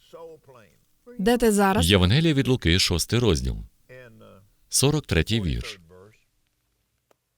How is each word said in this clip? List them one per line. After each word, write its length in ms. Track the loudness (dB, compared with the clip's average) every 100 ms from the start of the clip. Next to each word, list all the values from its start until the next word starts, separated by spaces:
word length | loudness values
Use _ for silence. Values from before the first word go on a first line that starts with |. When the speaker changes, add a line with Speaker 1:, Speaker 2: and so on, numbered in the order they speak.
| _ -20 -20 -20 -20 -20 -20 _ _ _ -20 -4
Speaker 1:
Де 180 | -2 2
ти 140 | 2
зараз? 380 | 2 2 2 4
Speaker 2:
Євангелія 440 | 4 4 2 2
від 140 | 0 0
Луки, 320 | 0 0 0
шостий 400 | 0 -2 -2 0
розділ, 380 | 0 0 -4 -8 -12 _ _ -20 -20 -20 -20 -20 _ _ _
сорок 360 | 0 0 0 0
третій 360 | -2 0 -2
вірш. 380 | -4 -6 -8 -16 -20 -20 -20 _ _ _ _ _ _ _ _ _ _ _ _